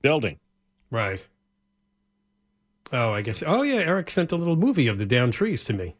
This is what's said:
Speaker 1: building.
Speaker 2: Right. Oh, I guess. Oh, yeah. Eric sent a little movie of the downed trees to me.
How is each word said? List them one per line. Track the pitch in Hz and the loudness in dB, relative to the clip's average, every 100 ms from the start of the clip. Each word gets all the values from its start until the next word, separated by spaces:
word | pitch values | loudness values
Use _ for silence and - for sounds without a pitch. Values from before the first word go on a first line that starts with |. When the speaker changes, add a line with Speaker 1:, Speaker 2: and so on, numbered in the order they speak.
Speaker 1:
building. | 139 156 104 73 _ _ _ _ _ | 0 2 -2 -6 _ _ _ _ _
Speaker 2:
Right. | 113 98 95 - _ _ _ _ _ _ _ _ _ _ _ _ _ _ _ - | -4 -4 -6 -12 _ _ _ _ _ _ _ _ _ _ _ _ _ _ _ -6
Oh, | 127 113 | -2 0
I | 104 | -2
guess. | 107 104 156 | -4 -4 0
Oh, | 233 | 0
yeah. | 285 240 | 2 0
Eric | 165 185 - | 0 0 0
sent | 185 165 | -2 0
a | 170 | 0
little | 170 165 | 0 2
movie | 254 185 120 | 2 4 2
of | 101 | 0
the | 101 | 0
downed | 123 123 | 2 2
trees | - 220 147 | 2 0 -2
to | - | -4
me. | 101 87 | -4 -6